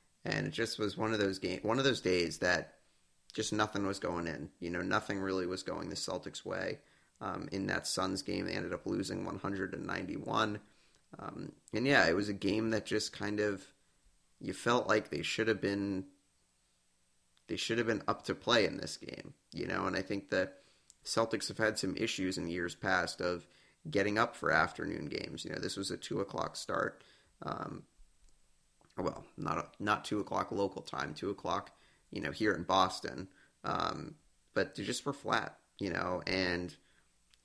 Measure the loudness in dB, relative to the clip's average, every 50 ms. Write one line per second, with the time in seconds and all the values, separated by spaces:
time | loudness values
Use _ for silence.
0 | _ _ _ _ _ -2 0 0 0 -2 0 -2 -2 -2 0 0 0 0 0 0
1 | 0 2 4 4 4 2 2 0 -2 -2 -2 0 0 2 2 4 4 4 2 4
2 | 2 4 4 4 4 2 0 0 2 4 4 4 2 -4 -12 _ _ _ _ _
3 | _ _ _ _ _ -10 -6 -4 -2 0 2 2 2 2 2 0 -2 -2 -2 -2
4 | -2 -2 -2 -2 -2 -4 -4 -6 -8 -10 -10 _ -6 -4 -2 -2 0 0 0 0
5 | 0 -2 -2 -2 0 0 0 0 0 -2 -2 -4 -4 -6 -6 -6 -6 -6 -6 -6
6 | -4 -4 -4 -4 -6 -8 -10 -10 -8 -6 -4 -4 -2 -4 -4 -6 -10 _ _ _
7 | _ _ _ _ -6 -6 -4 -4 -6 -4 -4 -2 0 0 0 0 0 0 0 0
8 | 2 2 0 -2 -2 -2 -2 -2 -2 -2 -2 -2 -2 -2 -4 -4 -2 -2 0 0
9 | 0 -2 -2 -4 -4 -4 -6 -4 -4 -4 -2 -2 -2 -4 -4 -6 -6 -4 -4 -4
10 | -4 -4 -4 -6 -4 -2 0 2 2 2 0 -4 -8 _ _ _ _ _ _ _
11 | _ _ -16 -12 -10 -10 -8 -8 -10 -10 -12 -14 _ -6 -2 0 4 6 8 8
12 | 8 8 6 4 2 0 -2 0 2 2 2 4 2 2 2 0 0 0 0 0
13 | 0 -2 -4 -6 -4 -2 0 2 2 0 0 -2 -6 -14 -20 _ _ _ _ _
14 | _ _ _ _ _ _ _ _ -8 -8 -8 -2 2 4 4 6 6 6 4 4
15 | 4 2 -2 -4 -2 -2 0 2 4 4 4 4 2 0 0 2 0 0 0 -2
16 | -4 -8 -14 _ _ _ _ _ _ _ _ _ _ _ _ _ _ _ _ _
17 | _ _ _ _ _ _ _ _ _ -6 -6 -4 -2 0 0 2 2 2 0 0
18 | 0 -2 -4 -2 -2 -4 -4 -2 2 4 6 6 6 4 2 -2 -6 -8 -8 -10
19 | -10 -12 -12 -12 -14 -16 -18 -20 _ _ -8 -6 -4 -2 0 0 0 0 0 0
20 | -2 -2 -4 -4 -2 0 2 2 2 0 -4 -10 -20 -20 _ _ _ -20 _ _
21 | _ -2 0 0 2 2 0 -2 -2 -4 0 2 2 2 2 2 -2 -2 0 0
22 | -2 -2 0 0 -2 -2 -2 -2 -2 -2 -2 -2 -2 -4 -4 -4 0 2 2 2
23 | 2 0 -2 -2 0 0 0 -2 -6 -10 -20 -20 -20 _ _ _ _ -2 0 2
24 | 2 4 4 4 2 2 0 -2 0 4 6 6 4 4 2 -4 -4 -4 -4 -4
25 | -4 -4 -4 -4 -4 -6 -8 -8 -6 -6 -6 -4 -4 -4 -4 -4 -4 -4 -4 -6
26 | -4 -4 -2 -2 -2 -2 -2 -2 -4 -2 -4 -6 -6 -2 0 0 0 -2 -2 -8
27 | -16 -20 -20 _ _ _ _ _ -8 -6 -6 -4 -6 -6 -8 -10 -12 -16 _ -20
28 | -20 -20 _ _ -20 -20 -20 _ _ _ _ _ _ _ _ _ _ _ _ -4
29 | -2 -2 -2 -4 -10 -14 -10 -6 -4 -2 0 -2 -2 -4 -8 -4 0 2 2 2
30 | 2 0 -2 -2 0 0 0 0 0 0 0 0 0 0 0 -4 -8 -6 -4 -4
31 | -4 -4 -4 -4 -4 -4 -4 -4 -2 -2 -2 -2 -2 -6 -14 _ _ _ _ _
32 | _ _ -8 -4 -4 -4 -2 2 2 2 2 2 2 4 6 6 6 6 2 -2
33 | -6 -8 -6 -8 -10 -10 -14 -20 -20 _ _ _ -4 -2 0 0 0 -2 -2 -4
34 | -8 -10 -12 -16 _ _ _ _ _ _ _ 0 0 0 -2 -4 -4 -4 -4 -2
35 | -2 -4 -6 -4 -2 0 2 2 0 -2 -8 -12 _ _ _ -6 -4 -2 0 0
36 | 0 0 0 -2 0 0 2 2 2 2 2 0 -2 -4 -8 -12 _ _ _ _
37 | _ _ _ _ _ _ _ _ _